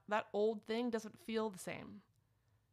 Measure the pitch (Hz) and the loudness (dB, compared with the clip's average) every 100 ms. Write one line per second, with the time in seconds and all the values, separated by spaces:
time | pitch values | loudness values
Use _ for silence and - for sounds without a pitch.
0 | - 208 - 202 214 220 - 226 247 220 | 0 0 2 4 4 2 0 0 0 0
1 | 214 - - 226 220 185 - - - 202 | -4 -10 -4 0 0 -2 -6 -8 -8 -14
2 | - _ _ _ _ _ _ | -18 _ _ _ _ _ _